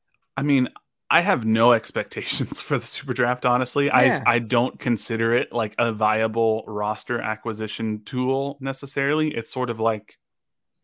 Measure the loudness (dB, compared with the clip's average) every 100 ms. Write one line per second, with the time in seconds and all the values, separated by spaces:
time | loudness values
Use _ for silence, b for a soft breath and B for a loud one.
0 | _ _ _ -4 2 2 2 -4 _ _
1 | 2 2 4 0 2 4 6 6 2 -6
2 | -6 -8 -6 -4 -4 -6 -2 -4 -4 -10
3 | -6 0 0 2 2 2 0 0 2 4
4 | 4 4 2 0 2 2 2 -2 -2 -2
5 | -2 -2 2 2 0 -4 -4 0 -2 2
6 | 0 2 0 2 2 0 -4 -4 -4 -4
7 | -4 -4 -4 -6 -6 -6 -6 -4 -4 -4
8 | -6 -4 -2 -2 -4 -6 -8 -8 -8 -4
9 | -2 0 -2 -4 -8 -6 -4 0 0 -2
10 | _ _ _ _ _ _ _ _